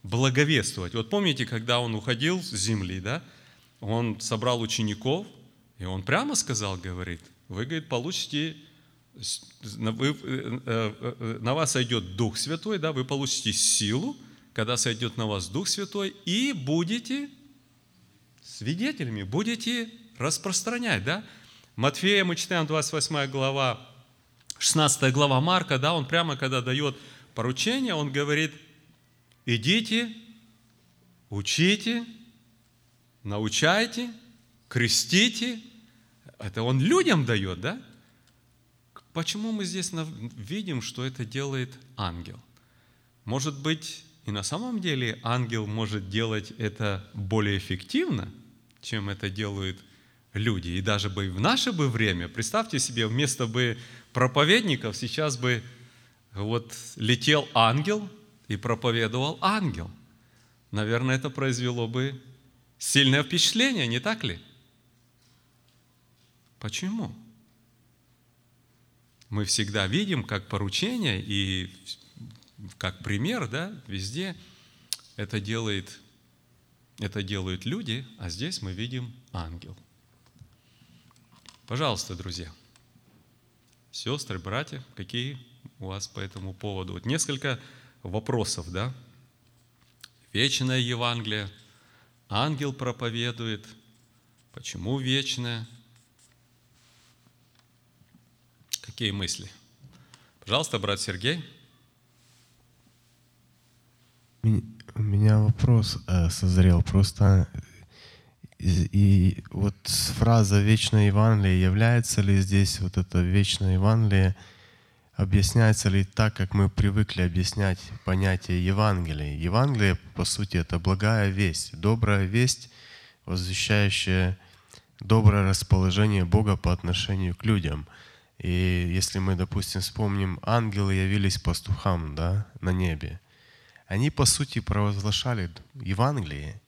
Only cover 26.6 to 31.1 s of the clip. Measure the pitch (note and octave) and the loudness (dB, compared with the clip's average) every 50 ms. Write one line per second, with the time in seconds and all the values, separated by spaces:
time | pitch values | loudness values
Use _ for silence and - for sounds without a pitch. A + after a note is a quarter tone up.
26.6 | A#2+ C3 B2+ C#3+ D3 C#3 - - - - - - - _ _ - A2 B2 B2+ - | -2 -2 -2 0 -2 -2 -4 -6 -18 -20 -20 -20 -20 _ _ -4 -4 -4 -2 -2
27.6 | - G#3+ B3 C4+ C4 A#3 F3+ D#3 D3 C#3+ C3+ C#3+ D3 C#3+ D3 D3+ D#3+ D3+ - - | -2 -2 0 0 -2 -2 -2 -2 -2 -2 -2 -2 0 0 0 0 0 -2 -6 -12
28.6 | - - - _ _ _ _ _ _ _ _ _ _ _ _ _ _ - A#2+ A2+ | -20 -20 -20 _ _ _ _ _ _ _ _ _ _ _ _ _ _ 0 0 0
29.6 | G#2+ C#3+ G3 A#3 A3+ - A3 A3+ A#3+ A3+ - - - - - - _ _ _ _ | 2 2 2 2 2 0 -2 -2 -2 -4 -8 -16 -20 -20 -20 -20 _ _ _ _
30.6 | _ _ _ _ _ _ _ _ _ _ | _ _ _ _ _ _ _ _ _ _